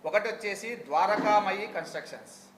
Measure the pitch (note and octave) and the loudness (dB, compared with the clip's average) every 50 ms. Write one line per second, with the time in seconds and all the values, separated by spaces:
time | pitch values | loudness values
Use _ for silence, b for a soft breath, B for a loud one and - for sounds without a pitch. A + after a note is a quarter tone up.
0 | - - - G#3 G#3+ A3+ - - - G#3 G3 - - A3+ A#3+ - - C#3 C#3+ D#3 | -4 2 2 2 2 2 -6 -4 -6 -6 -6 -6 -6 -8 -8 -8 -6 0 2 2
1 | F#3 G3 G#3+ - A3+ G#3+ G#3+ G#3 G3+ F#3+ F#3 G3 G#3+ A3 - E3+ D#3+ - - D#3 | 4 4 2 2 4 4 4 6 4 4 -2 -2 -4 -6 -6 -6 -8 -6 -10 -10
2 | - - C3+ A#2 - - - - - - - | -10 -10 -14 -16 -16 -18 -20 -20 -20 -20 -20